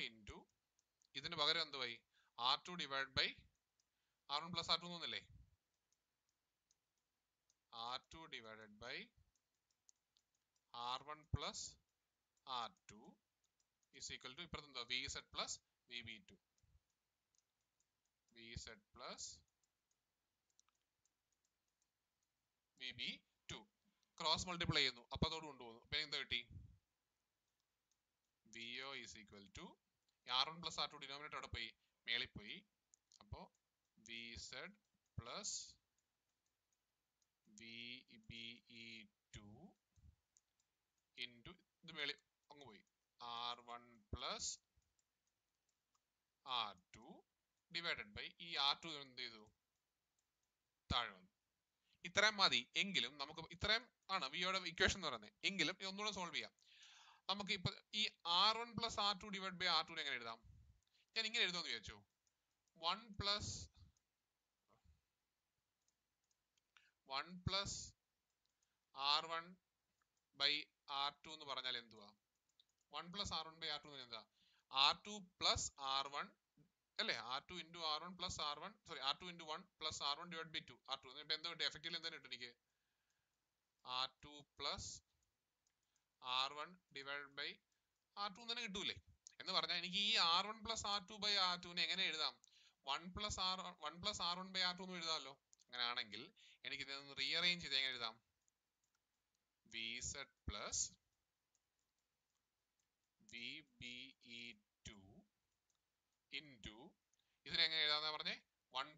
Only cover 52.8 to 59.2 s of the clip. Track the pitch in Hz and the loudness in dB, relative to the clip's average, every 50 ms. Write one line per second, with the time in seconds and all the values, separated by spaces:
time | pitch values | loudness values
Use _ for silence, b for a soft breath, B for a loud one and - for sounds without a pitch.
52.8 | 185 202 180 135 117 123 147 143 139 151 160 160 160 - 165 - - 208 220 240 | 2 2 2 2 0 0 -2 -4 -6 -6 -6 -8 -8 -8 -6 0 2 4 4 4
53.8 | 254 - _ _ _ - 190 185 139 135 147 180 180 185 190 190 180 165 165 - | 2 -4 _ _ _ 0 0 0 0 0 0 2 2 2 2 2 0 0 2 6
54.8 | 190 208 - 202 170 147 123 107 104 - - _ - 175 196 185 156 151 190 - | 6 6 6 4 -2 -2 -2 -4 -6 -10 -6 _ 0 0 2 4 2 2 2 0
55.8 | 196 190 190 196 208 214 196 190 175 165 139 123 107 101 - _ B B B B | -4 -6 -4 -2 -2 -2 -2 -2 -2 -2 -2 -2 -4 -4 -8 _ B B B B
56.8 | B B B B B B B B B B 190 202 202 180 208 196 180 202 - - | B B B B B B B B B B -2 0 0 0 0 0 0 -2 -4 -6
57.8 | - _ - 214 214 202 - _ - 170 170 180 202 214 220 226 233 240 233 214 | -8 _ 0 2 2 2 0 _ 0 4 6 8 8 8 6 4 0 -4 -2 0
58.8 | 233 226 - 226 202 202 208 180 | 0 0 2 4 4 2 2 0